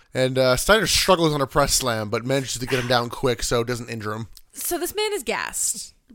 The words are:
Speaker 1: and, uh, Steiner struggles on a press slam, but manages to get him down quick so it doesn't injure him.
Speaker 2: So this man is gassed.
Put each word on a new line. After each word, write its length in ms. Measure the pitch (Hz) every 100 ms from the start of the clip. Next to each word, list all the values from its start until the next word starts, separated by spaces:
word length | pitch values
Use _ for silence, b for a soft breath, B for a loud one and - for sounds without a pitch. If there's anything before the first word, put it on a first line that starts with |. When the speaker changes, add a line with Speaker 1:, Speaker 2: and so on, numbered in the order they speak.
| -
Speaker 1:
and, 280 | 127 131 131
uh, 160 | 131 127
Steiner 320 | - 214 170
struggles 440 | - - 180 165
on 100 | 147
a 40 | 131
press 300 | 156 139 -
slam, 340 | 131 110 104
but 160 | 113 120
manages 320 | 139 127 117
to 80 | 120
get 140 | 127
him 80 | 123
down 240 | 123 120
quick 320 | - 131 117
so 180 | - 123
it 60 | 117
doesn't 240 | 117 120
injure 220 | 113 107
him. 160 | 107 113 - -
Speaker 2:
So 280 | - - 339
this 160 | 339 403
man 180 | 427
is 80 | 403
gassed. 720 | 233 196 76 - - - - _ _